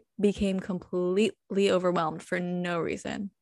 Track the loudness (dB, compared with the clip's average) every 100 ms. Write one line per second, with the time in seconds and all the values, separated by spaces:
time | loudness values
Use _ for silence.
0 | _ 0 2 2 0 -2 -4 -8 -4 -2
1 | 0 2 2 0 -4 2 4 4 2 0
2 | 0 -4 -4 -4 -2 -2 -2 -2 -2 -4
3 | -6 -6 -8 _